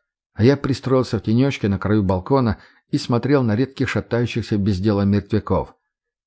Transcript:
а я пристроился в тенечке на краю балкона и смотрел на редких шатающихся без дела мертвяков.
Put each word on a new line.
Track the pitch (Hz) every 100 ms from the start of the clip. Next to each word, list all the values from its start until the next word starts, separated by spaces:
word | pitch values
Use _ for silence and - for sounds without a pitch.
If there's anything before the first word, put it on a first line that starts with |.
| _ _ _
а | -
я | 113 139
пристроился | 143 127 - 131 123 110
в |
тенечке | - 113 135 131 107
на | 95
краю | 98 107
балкона | 95 95 - 135 117 - - _ -
и | 147
смотрел | - 117 123 143
на | 120 104
редких | 131 - 123
шатающихся | 107 - 117 120 120 107 107
без | 101 92
дела | 104 101
мертвяков. | 98 101 95 107 - 101 - - _ _ _ _